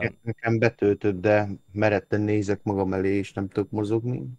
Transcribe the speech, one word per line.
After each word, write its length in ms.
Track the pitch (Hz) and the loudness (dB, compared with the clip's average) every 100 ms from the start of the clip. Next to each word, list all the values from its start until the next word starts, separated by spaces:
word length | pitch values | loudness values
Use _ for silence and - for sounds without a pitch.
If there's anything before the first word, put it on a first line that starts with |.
| 107 - | -6 -6
Nekem 360 | 117 - 117 113 | -12 -6 0 2
betöltött, 640 | 113 - 101 98 104 92 | 2 2 2 2 0 0
de 280 | 104 104 104 95 _ | 2 2 2 -6 _
meretten 480 | 101 107 101 - 104 | 0 2 2 0 0
nézek 420 | 104 107 98 101 | 2 0 0 -2
magam 300 | 107 98 95 | -2 0 0
elé, 240 | 95 95 98 | 0 0 0
és 160 | 95 | -2
nem 160 | - 98 | -6 -6
tudok 220 | - 98 | -4 -4
mozogni. 560 | 107 104 113 120 123 131 | -4 -2 -2 -2 -6 -8